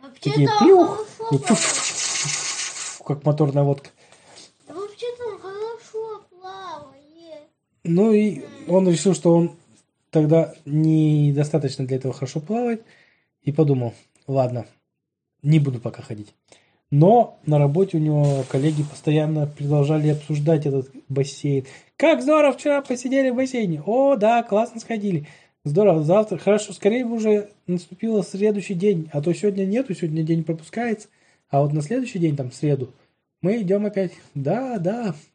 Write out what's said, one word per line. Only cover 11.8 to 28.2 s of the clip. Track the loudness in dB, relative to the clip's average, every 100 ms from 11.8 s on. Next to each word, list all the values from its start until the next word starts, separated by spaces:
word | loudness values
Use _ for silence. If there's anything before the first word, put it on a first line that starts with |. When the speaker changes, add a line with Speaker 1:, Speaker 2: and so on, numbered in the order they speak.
| -4
Speaker 2:
для | -4
этого | -4
хорошо | -6 -8 -8
плавает, | -6 -4 -2 -4 -10 _ _ _ _ _
и | -6
подумал: | 0 2 2 -2 -8 _ _ -6
«Ладно, | -2 0 -2 -10 _ _ _ _ _ _ _
не | 2 2
буду | 2 -2
пока | -8 -10
ходить». | -14 -14 -14 _ _ _ _ _ _
Но | 4 6 6 4 -2 -2
на | 2
работе | 2 2 0 0
у |
него | 0 2 2 0 -2
коллеги | 0 0 0
постоянно | -4 -6 0 0 0 -2 -4
продолжали | -4 -2 0 2 2 0
обсуждать | -2 -2 -2 2 2 2
этот | -2 -4 -12 -8
бассейн. | -4 -4 -4 -2 -2 -4 -16 _ _
«Как | 2 2
здорово, | 2 4 4
вчера | 2 -2 -2
посидели | -2 -6 -2 0 0
в | 0
бассейне! | -2 -2 -4 -4 -2
О, | 0 2 2
да, | 2 2
классно | 0 -2 -2 -6
сходили! | -8 -6 -2 -4 -6 -20 _ _ -4
Здорово, | 2 4 4
завтра, | 4 2 2 -2
хорошо, | 0 0 0
скорее | -2 0 0
бы | -2 -2
уже | 0 0 0 _ -6
наступил | -6 -6 -8 -2 -2